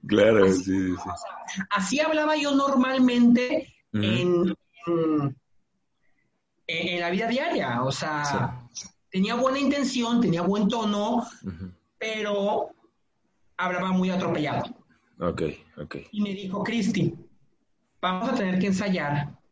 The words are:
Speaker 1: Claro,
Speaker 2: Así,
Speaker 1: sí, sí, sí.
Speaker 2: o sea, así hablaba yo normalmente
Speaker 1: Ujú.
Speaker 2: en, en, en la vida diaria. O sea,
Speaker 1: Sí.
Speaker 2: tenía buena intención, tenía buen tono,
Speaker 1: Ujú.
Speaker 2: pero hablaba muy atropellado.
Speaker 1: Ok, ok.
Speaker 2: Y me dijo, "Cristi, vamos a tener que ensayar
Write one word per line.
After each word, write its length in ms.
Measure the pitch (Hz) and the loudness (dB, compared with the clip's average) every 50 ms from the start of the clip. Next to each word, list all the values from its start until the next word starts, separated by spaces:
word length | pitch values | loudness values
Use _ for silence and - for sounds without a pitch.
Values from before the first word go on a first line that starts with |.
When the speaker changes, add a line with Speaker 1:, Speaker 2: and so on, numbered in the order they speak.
| - | -2
Speaker 1:
Claro, 400 | - 104 110 104 110 113 107 98 | 2 4 6 6 8 8 8 6
Speaker 2:
Así, 180 | 95 92 92 90 | 6 6 4 2
Speaker 1:
sí, 0 | |
sí, 320 | 95 95 95 95 92 90 87 - | 0 0 0 0 0 -2 -4 -6
sí. 60 | 95 | -10
Speaker 2:
o 80 | 90 | -10
sea, 500 | - - - - - - - - 196 190 - | -10 -12 -14 -14 -14 -14 -12 -10 -10 -6 -4
así 280 | 208 196 190 185 247 285 | -2 -2 -2 -2 0 0
hablaba 380 | 311 311 320 302 302 302 311 | 0 2 2 2 2 2 0
yo 180 | 302 285 285 277 | 0 0 2 2
normalmente 1160 | 269 277 277 277 262 254 262 262 262 254 247 247 240 240 240 247 240 247 247 269 320 269 - _ _ _ _ - | 2 2 4 2 2 2 2 4 4 4 4 6 6 6 8 6 6 4 0 -2 -4 -4 -6 _ _ _ _ -4
Speaker 1:
Ujú. 100 | 214 208 | 0 0
Speaker 2:
en, 520 | 208 - 120 180 180 180 175 175 185 - _ _ _ _ - - | 2 2 2 2 2 2 2 2 0 -2 _ _ _ _ -12 -6
en, 500 | 175 170 165 165 160 156 151 147 135 131 _ _ _ _ _ _ _ _ _ _ _ _ _ _ _ _ _ _ _ _ _ _ _ _ _ _ | -2 -2 0 0 0 0 0 0 -2 -4 _ _ _ _ _ _ _ _ _ _ _ _ _ _ _ _ _ _ _ _ _ _ _ _ _ _
en 320 | - 165 165 - 170 175 175 | -8 -6 -6 -4 -4 -4 -2
la 80 | 175 170 | -2 -2
vida 180 | 180 202 226 | -2 -2 -2
diaria. 560 | 226 240 262 302 339 339 262 151 127 117 120 127 | 0 -2 -2 -2 -2 -2 -2 -2 -2 -2 -2 -2
O 80 | 135 | -2
sea, 800 | 131 - 170 156 151 147 147 143 139 131 127 - - - - - _ | -2 -4 -4 -4 -4 -4 -2 -2 -2 -2 -2 -2 -4 -10 -16 -16 _
Speaker 1:
Sí. 140 | - - - _ _ _ _ | -16 -18 -18 _ _ _ _
Speaker 2:
tenía 260 | - 190 190 220 233 | -2 0 0 0 0
buena 240 | 240 254 262 269 277 | 0 0 0 0 0
intención, 640 | 277 254 285 285 269 - - 254 233 233 240 214 | 0 0 0 0 -2 -2 0 -2 0 2 2 2
tenía 200 | 185 170 165 170 180 | 2 2 2 2 2
buen 240 | 190 202 214 226 196 | 0 2 2 2 0
tono, 560 | 247 233 220 208 202 202 208 226 240 240 - - - - - | 0 0 -2 -2 -2 -2 -2 0 -2 -2 -2 -4 -12 -12 -12
Speaker 1:
Ujú. 280 | 95 85 82 202 - - _ _ _ _ | -12 -10 -10 -12 -14 -16 _ _ _ _
Speaker 2:
pero 720 | _ 220 220 220 214 208 208 202 202 196 202 226 - - - - _ _ _ _ _ _ _ _ _ _ _ _ _ _ _ _ | _ -8 -6 -6 -4 -4 -2 -2 0 0 0 0 -2 -4 -6 -10 _ _ _ _ _ _ _ _ _ _ _ _ _ _ _ _
hablaba 340 | - 180 180 180 180 185 190 | -6 -4 -2 -2 -2 -2 0
muy 180 | 185 185 185 185 | 2 2 2 2
atropellado. 540 | 180 185 - 165 - 156 151 139 123 - - - - - _ _ _ _ _ _ _ - | 0 0 0 0 0 0 -2 -2 -2 -4 -4 -6 -10 -18 _ _ _ _ _ _ _ -4
Speaker 1:
Ok, 220 | 85 87 78 78 82 76 71 - - _ _ | -4 -4 -2 -2 -4 -4 -4 -8 -20 _ _
ok. 180 | - 76 78 - - - - | -16 -14 -12 -12 -14 -14 -10
Speaker 2:
Y 100 | - 208 | -4 -4
me 80 | 208 202 190 | -4 -4 -4
dijo, 300 | 196 202 190 185 202 190 | -8 -8 -8 -6 -4 -4
"Cristi, 500 | - 233 233 196 - - - - - - - - - _ _ _ _ _ _ _ _ _ _ _ _ _ _ | -2 -2 0 0 0 0 0 0 0 -2 -6 -18 -20 _ _ _ _ _ _ _ _ _ _ _ _ _ _
vamos 280 | - 185 185 185 175 - | -4 -4 -2 -2 -2 -2
a 60 | - | -2
tener 240 | 226 202 185 185 190 | -2 -2 -2 0 0
que 80 | 202 | 0
ensayar 680 | 202 190 185 214 202 185 175 147 143 143 147 143 143 - _ _ _ | 0 0 -2 0 -2 -2 -2 -2 -2 -2 -2 -4 -6 -10 _ _ _